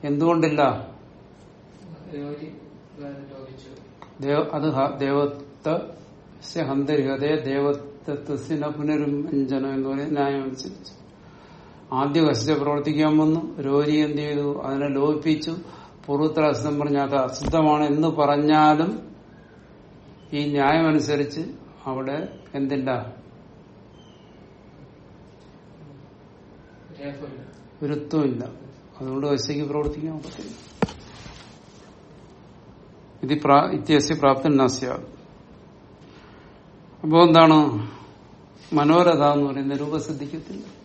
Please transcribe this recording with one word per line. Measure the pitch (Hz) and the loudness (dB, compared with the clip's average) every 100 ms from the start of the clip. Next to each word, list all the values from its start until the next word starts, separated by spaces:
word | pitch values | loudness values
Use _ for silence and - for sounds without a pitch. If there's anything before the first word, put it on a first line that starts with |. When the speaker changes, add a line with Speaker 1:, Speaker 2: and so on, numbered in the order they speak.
Speaker 1:
എന്തുകൊണ്ടില്ല? | 147 143 165 170 160 147 139 113 - - - - - - - - - - 170 151 - | -2 0 2 2 2 2 2 0 -10 -18 -20 -20 -20 -20 -20 -20 -20 -20 -20 -20 -16
Speaker 2:
രോരി | 147 143 147 156 - - - - 147 | -12 -12 -12 -14 -16 -20 -20 -20 -16
പ്രകാരം | 143 | -14
ലോപിച്ചു. | 139 139 135 131 131 - - - - - - | -14 -16 -18 -18 -18 -20 -20 -20 -20 -20 -6
Speaker 1:
ദേവ-, | 139 147 151 | 0 0 0
അത് | 151 151 | -2 -2
ഹ-, | 131 139 - | 0 0 0
ദേവത്വസ്യ | 139 143 143 - - - 156 175 - - - - - - - 170 | 0 0 0 -4 -16 -8 -4 -4 -6 -18 -20 -20 -20 -20 -10 -6
ഹന്തരിക, | 135 135 139 147 135 | -2 -2 0 0 0
അതേ | 135 147 | -2 -2
ദേവത്വസ്യ | 151 131 139 143 143 - - - 143 - 139 - | -2 -2 -2 0 -2 -8 -14 -10 -8 -6 -8 -4
ന | 156 147 | -4 -4
പുനരുമഞ്ജനം | 147 147 151 143 143 147 143 131 139 135 | -4 -2 -2 -2 -2 -2 -2 0 -2 -2
എന്ന് | 135 135 | -4 -4
പറയുന്ന | 135 147 147 | -4 -4 -2
ന്യായം | 139 139 | -2 -2
അനുസരിച്ച് | 135 127 - - - - - - - - - - - - - | -6 -10 -12 -14 -20 -20 -20 -20 -20 -20 -20 -20 -20 -20 -6
ആദ്യം | 131 143 156 151 | -2 0 4 2
ഹസിച്ച | 123 147 | 2 0
പ്രവർത്തിക്കാൻ | 147 143 147 156 151 156 156 | 0 0 -2 -2 0 4 4
വന്നു, | 156 160 156 - | 4 0 -4 -6
രോരി | 135 143 151 151 | 0 2 2 2
എന്ത് | 151 147 | 0 -2
ചെയ്തു? | 147 147 143 143 | -4 -2 -4 -4
അതിനെ | 135 139 143 | -4 -4 -2
ലോപിപ്പിച്ചു. | 139 147 151 160 151 - 170 - - - - | 0 0 2 0 0 -2 -8 -12 -20 -20 -18
പൂർവത്ര | - 143 156 156 | -4 0 0 2
അസിദ്ധം | 151 139 151 147 | 0 0 -2 -2
പറഞ്ഞ | 143 143 | 0 0
അത് | 139 | 0
അസിദ്ധമാണ് | 139 127 - 139 165 156 151 | 0 -2 -4 0 2 4 4
എന്ന് | 147 147 160 | 2 2 2
പറഞ്ഞാലും | 151 143 147 147 156 151 151 175 226 - - - - - - - - - - - - - | 2 2 4 4 6 6 4 0 -4 -12 -20 -20 -20 -20 -20 -20 -20 -20 -20 -20 -20 -8
ഈ | 147 147 | -4 -2
ന്യായം | 143 139 160 160 | 2 2 4 4
അനുസരിച്ച് | 151 127 143 139 160 185 - - - | 2 0 -2 -2 -6 -10 -12 -20 -14
അവിടെ | 135 131 131 147 190 - - | -8 -6 -6 -6 -8 -14 -12
എന്തില്ല? | 143 135 139 131 120 - - - - - - - - - - - - - - - - - - - - - - - - - - - 160 151 139 131 - - - - - - - - 151 | -6 -4 -2 -2 -4 -6 -16 -20 -20 -20 -20 -20 -20 -20 -20 -20 -20 -20 -20 -20 -20 -20 -20 -20 -20 -20 -20 -20 -20 -20 -20 -20 -20 -20 -20 -20 -20 -20 -20 -20 -20 -20 -20 -20 -14
Speaker 2:
രേഖമില്ല. | 143 139 143 127 - - - - | -12 -12 -14 -16 -18 -20 -20 -8
Speaker 1:
ഒരുത്വമില്ല. | 147 147 147 156 139 117 - - - - - - | -4 -4 -2 0 0 -2 -8 -14 -20 -20 -20 -12
അതുകൊണ്ട് | 131 131 143 | -8 -4 0
ഹസിക്ക് | 139 - 147 143 | -2 -2 -4 -2
പ്രവർത്തിക്കാൻ | 147 147 156 160 156 | -2 -4 -4 -8 -8
ഒക്കത്തില്ല. | - - - - - - - - - - - - - - - - - - - - - - - - - - - - - - | -12 -14 -16 -16 -20 -2 -2 -2 -20 -20 -20 -20 -20 -20 -20 -20 -20 -20 -20 -20 -20 -20 -20 -20 -20 -20 -20 -20 -20 -10
ഇത് | 127 151 | -4 -2
പ്രാ-, | 139 139 - | 4 4 4
ഇത്യസ്യ | 151 - 151 143 | -4 2 2 2
പ്രാപ്തി | 151 139 131 156 | 2 2 4 2
നസ്യ. | 139 131 - 127 - - - - - - - - - - - - - - - - - - - - - | 4 2 0 -6 -8 -10 -20 -20 -20 -20 -20 -20 -20 -20 -20 -20 -20 -20 -20 -20 -20 -20 -20 -20 -8
അപ്പോ | 156 165 | 2 6
എന്താണ്? | 175 160 160 156 147 110 - - - - - - - - - | 8 10 10 8 6 0 -6 -14 -20 -20 -20 -20 -20 -20 -2
മനോരഥ | 151 147 165 175 | 2 6 6 6
എന്ന് | 156 147 147 | 6 4 4
പറയുന്ന | 139 139 139 | 0 -2 -4
രൂപം | 143 147 156 | -4 -4 -6
സിദ്ധിക്കത്തില്ല. | - 143 139 160 - 196 214 - | -6 -8 -8 -10 -12 -14 -14 -20